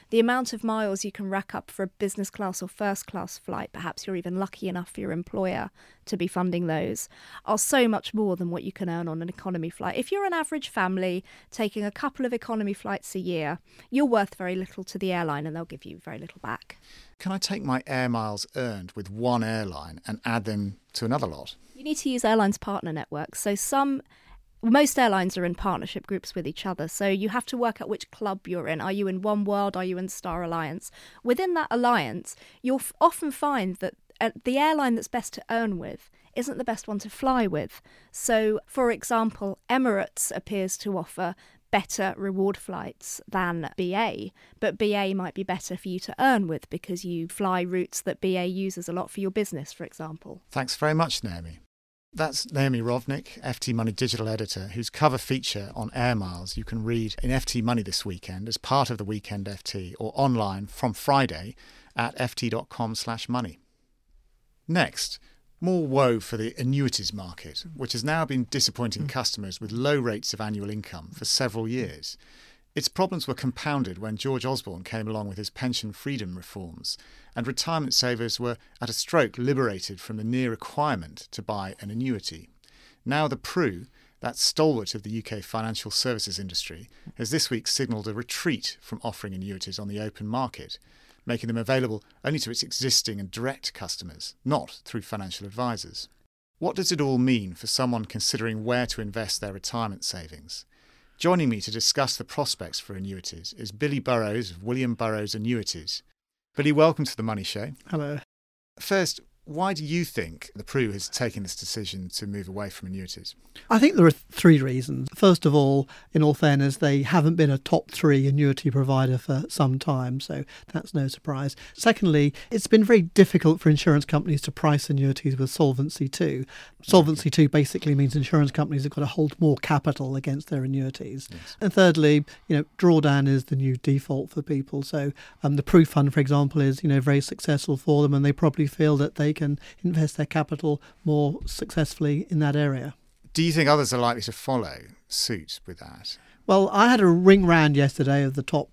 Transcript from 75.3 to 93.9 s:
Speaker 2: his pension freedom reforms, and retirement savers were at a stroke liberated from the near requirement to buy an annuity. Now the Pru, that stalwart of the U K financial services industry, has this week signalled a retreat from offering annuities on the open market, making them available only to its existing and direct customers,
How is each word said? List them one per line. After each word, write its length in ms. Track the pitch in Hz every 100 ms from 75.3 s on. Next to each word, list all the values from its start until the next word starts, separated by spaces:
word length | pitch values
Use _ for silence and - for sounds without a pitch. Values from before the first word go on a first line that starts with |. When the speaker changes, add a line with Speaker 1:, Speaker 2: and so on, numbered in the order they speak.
| 95
Speaker 2:
his 120 | 104
pension 440 | - 127 117 110
freedom 420 | - 143 135 95 90
reforms, 600 | - 101 87 - - - - - -
and 140 | 123 120
retirement 460 | 127 - 160 135
savers 480 | - 123 117 117 -
were 160 | 120 117 _ -
at 80 | 117
a 40 |
stroke 440 | - - 165 120 -
liberated 640 | 123 135 120 95 - 95
from 160 | - 107
the 60 | 110
near 240 | 127 123
requirement 800 | 113 - - 147 107 78 - -
to 100 | -
buy 340 | 101 104 95 -
an 120 | 101
annuity. 580 | 110 131 107 - 80 87 _ _ _ - _ 120
Now 240 | 143 151
the 80 | 135
Pru, 500 | - 180 135 90 113 _ _ -
that 180 | 120 -
stalwart 580 | - - 156 123 98 110
of 80 |
the 80 | 107
U 100 | 113
K 180 | - 107
financial 520 | - 113 113 107 107
services 480 | - 127 110 101 92
industry, 500 | 95 87 - 82 113 - - -
has 160 | 113
this 180 | 156 -
week 180 | 117 -
signalled 400 | - 131 107 104
a 40 |
retreat 640 | 107 120 - 175 117 - -
from 180 | - 113
offering 320 | 117 - 104
annuities 460 | 95 98 95 - 95
on 80 | 101
the 140 | 104
open 260 | 107 - 107
market, 500 | 120 123 - - - _ _ _ _ -
making 220 | 120 117
them 80 | 113
available 480 | 110 131 123 107 _ _ 135
only 120 | 151
to 140 | 113
its 120 | 120
existing 540 | - - 127 - - 101
and 140 | 95
direct 420 | 110 127 135 -
customers, 640 | - 92